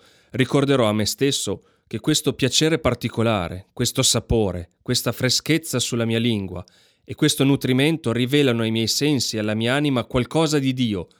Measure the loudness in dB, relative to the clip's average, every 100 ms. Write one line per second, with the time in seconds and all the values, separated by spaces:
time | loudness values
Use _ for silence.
0 | _ _ _ -4 0 2 2 2 2 2
1 | -2 0 0 0 -4 -6 _ _ -12 -6
2 | -2 0 0 0 0 2 2 2 0 -2
3 | -4 0 0 0 -4 -8 -12 -4 -4 0
4 | 2 0 2 2 2 -2 -10 _ -4 -2
5 | -2 -2 0 0 0 -2 0 -4 -2 -2
6 | 0 0 0 0 -4 -10 -14 _ _ _
7 | -14 0 0 2 2 2 2 2 2 0
8 | -2 -2 2 2 4 2 0 0 0 0
9 | 0 0 -2 -4 -2 -2 0 0 0 -2
10 | -2 -2 0 0 2 2 0 0 -2 -2
11 | -6